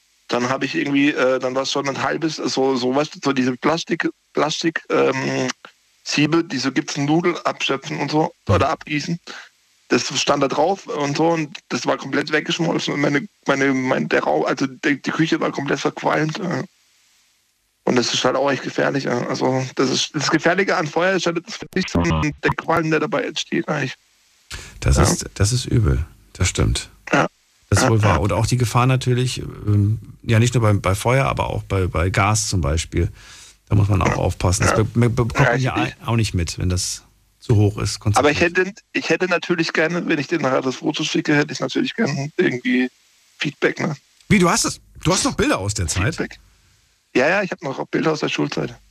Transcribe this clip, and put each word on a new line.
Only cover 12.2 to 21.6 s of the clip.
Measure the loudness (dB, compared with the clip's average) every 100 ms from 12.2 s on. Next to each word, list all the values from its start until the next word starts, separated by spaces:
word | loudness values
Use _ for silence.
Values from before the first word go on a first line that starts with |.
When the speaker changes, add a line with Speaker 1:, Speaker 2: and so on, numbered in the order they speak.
| 0
Speaker 1:
weggeschmolzen | -2 0 -2 0 0 -2
und | 0
meine, | 0 0 -2 _ -2
meine, | 2 2
mein, | 2 0 0 2
der | 0
Raum, | 2 0
also | 0 0 -2
die, | -2 -2 -2
die | -2
Küche | 0 0 0
war | -2
komplett | -4 -4 -2
verqualmt, | -2 -2 0 0 0 -4
äh. | -4 -4 -6 _ _ _ _ _ _ _ _ _ _ _
Und | 0 0
das | 0
ist | 0
halt | 0
auch | 2 2
echt | 0
gefährlich, | -4 -2 0 0
ja. | -2 -2 -2
Also | -2 0 0 -2 -2
das | 0
ist, | 0 -2
das | -4 0
Gefährliche | 2 2 0 0 0
an | -2
Feuer | 0 0
ist | 2 0
halt, | -4 -6
das |
finde | -14